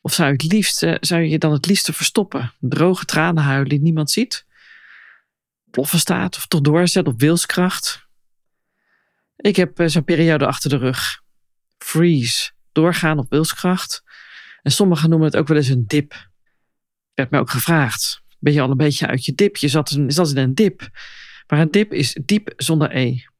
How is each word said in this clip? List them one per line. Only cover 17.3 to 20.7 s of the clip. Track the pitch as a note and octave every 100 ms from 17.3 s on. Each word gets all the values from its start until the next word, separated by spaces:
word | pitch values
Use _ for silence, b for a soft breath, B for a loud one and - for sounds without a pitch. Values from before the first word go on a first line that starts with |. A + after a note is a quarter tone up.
mij | C#3+
ook | -
gevraagd: | C3 - E3 C3 - - - - _
Ben | C#3+
je | D3
al | B2+
een | C3+
beetje | D3+ C#3+ -
uit | B2+
je | -
dip? | C3 G3+ -
Je | D3
zat | D3 D3
in, | C#3+ C#3
zat | D3+ E3+
in | C#3
een | C3
dip. | C3 -